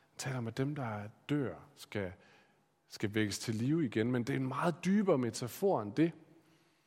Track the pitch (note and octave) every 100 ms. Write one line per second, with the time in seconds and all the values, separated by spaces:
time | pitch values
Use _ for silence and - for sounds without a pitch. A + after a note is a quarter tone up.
0 | _ - C3+ B2+ A2+ A#2 C3+ D3 A#2+ G#2
1 | G#2 - - D3 A2+ D#2 - - - G#2
2 | F#2 F#2+ - - _ _ _ _ - -
3 | G#2 A2 G#2+ G2 - G#2+ B2+ E3 C#3 A2
4 | A#2 B2 A#2+ C3+ C3 C3 E3+ D#3 F#3 G#3
5 | G3 C#3 A#2+ - B2 - G3 C#3 G2+ A2+
6 | E3+ - - - _ _ _ _